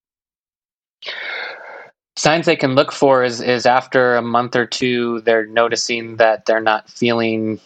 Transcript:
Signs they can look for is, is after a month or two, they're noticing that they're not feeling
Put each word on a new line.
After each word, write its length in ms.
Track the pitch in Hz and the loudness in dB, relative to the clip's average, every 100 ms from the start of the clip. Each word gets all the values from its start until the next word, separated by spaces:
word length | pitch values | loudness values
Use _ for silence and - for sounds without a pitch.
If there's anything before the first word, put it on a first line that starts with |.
| _ _ _ _ _ _ _ _ _ _ - - - - - - - - - _ _ - | _ _ _ _ _ _ _ _ _ _ -14 -12 -12 -12 -12 -16 -18 -20 -20 _ _ -2
Signs 300 | 147 165 160 | 0 2 0
they 100 | 156 | 0
can 180 | 139 131 | 2 2
look 160 | 151 | 0
for 320 | - 139 131 | 0 2 4
is, 160 | 123 120 | 2 -2
is 260 | 123 120 120 | -2 0 2
after 500 | 127 - 131 123 120 | 2 2 2 2 2
a 40 | |
month 360 | 117 120 123 123 | 0 -2 0 -2
or 80 | 113 | -2
two, 560 | - 127 120 120 117 | -2 -2 0 -2 -2
they're 240 | 113 113 107 | 2 0 0
noticing 720 | 113 117 113 - 117 113 113 | 0 0 -2 -4 -6 -6 2
that 300 | 113 107 - | 2 2 0
they're 120 | 110 | 0
not 300 | 110 107 - | 0 -2 -4
feeling 720 | - 120 117 113 110 110 107 | -2 0 2 0 -2 -4 -6